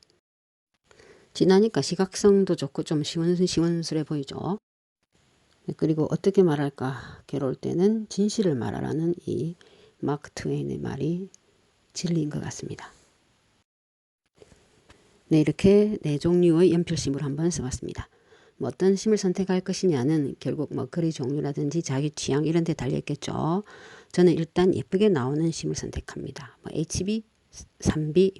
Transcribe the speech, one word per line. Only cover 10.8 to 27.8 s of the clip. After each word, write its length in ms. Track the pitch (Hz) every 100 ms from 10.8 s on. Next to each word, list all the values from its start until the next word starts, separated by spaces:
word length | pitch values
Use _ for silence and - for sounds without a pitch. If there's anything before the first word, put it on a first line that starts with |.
| 135 139 143 175 190 _ _ _ _ _ _
진리인 380 | - 170 165 151
것 120 | 147
같습니다. 520 | - - - - - - _ _ _ _ _ _ _ _ _ _ _ _ _ _ - - _ _ _ - _ _ _
네, 140 | 156
이렇게 560 | 151 147 190 202 208 208
네 140 | 151 147
종류의 540 | 170 175 175 160 185
연필심으로 540 | 175 170 165 - 139 147
한번 260 | 143 165
써봤습니다. 560 | 170 127 - 87 - - _ _ _ _ _
뭐, 80 | 127
어떤 300 | - 185 196
심을 200 | 220 214
선택할 440 | 190 180 185 185
것이냐는 760 | - 185 185 143 127 160 139 -
결국 360 | 139 139 147 139
뭐, 100 | 127
글의 280 | - 165
종류라든지 680 | 156 127 143 143 147 147 156
자기 300 | 170 135 147
취향 340 | - - 135 151
이런 200 | 170 170
데 80 |
달려있겠죠. 880 | 156 127 147 - 147 - 120 143 175 - - - - -
저는 220 | - 180
일단 420 | 156 165 - 185 113
예쁘게 320 | - 185 214
나오는 420 | 165 123 147 165
심을 260 | 160 156 156
선택합니다. 840 | - - - - - - - -
뭐, 100 | - -
에이치비, 480 | 160 - 185 220 - _ _ - -
삼 320 | _